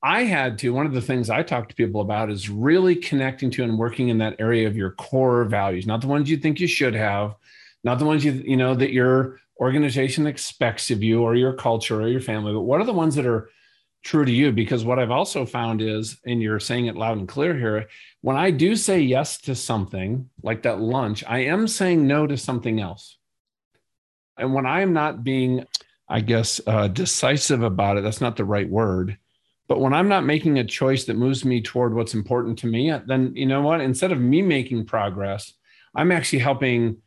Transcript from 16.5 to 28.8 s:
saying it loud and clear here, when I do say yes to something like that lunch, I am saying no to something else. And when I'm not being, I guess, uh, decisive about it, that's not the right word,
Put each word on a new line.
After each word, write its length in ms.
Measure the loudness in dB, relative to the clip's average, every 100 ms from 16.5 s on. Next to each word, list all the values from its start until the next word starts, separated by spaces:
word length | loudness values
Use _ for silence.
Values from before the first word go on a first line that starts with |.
| -2
saying 260 | -2 -2 -2
it 100 | -2
loud 220 | -4 -4
and 80 | -6
clear 320 | -2 -2 0
here, 300 | -2 -2 -4 -16 -20 _
when 160 | -2 0
I 160 | 2
do 240 | 2 2 2
say 240 | 2 2
yes 380 | 4 2 0 -6
to 140 | -6 -6
something 760 | -2 -2 -2 -6 -4 -6 -8 _
like 200 | -6 -2
that 180 | -2 -2
lunch, 440 | -2 -2 -2 -4 -4
I 140 | -2
am 260 | 0 0 0
saying 400 | 0 2 4 4
no 200 | 2 2
to 100 | -2
something 440 | -4 -4 -2 -2
else. 360 | -4 -10 -18 -20 _ _ _ _ _ _ _ _ _ _ _ -6
And 180 | -2
when 120 | 0 0
I'm 260 | 0 2
not 320 | 2 0 -2
being, 400 | -2 0 2 0 -4 -12 -12 _ _
I 120 | -2
guess, 400 | 2 2 2 -2 0
uh, 180 | 2 2
decisive 760 | 0 -2 0 2 2 2 2
about 340 | 2 2 2 2
it, 60 |
that's 180 | 0 -2
not 160 | -4 -2
the 80 |
right 240 | -2 0 0
word, 500 | 0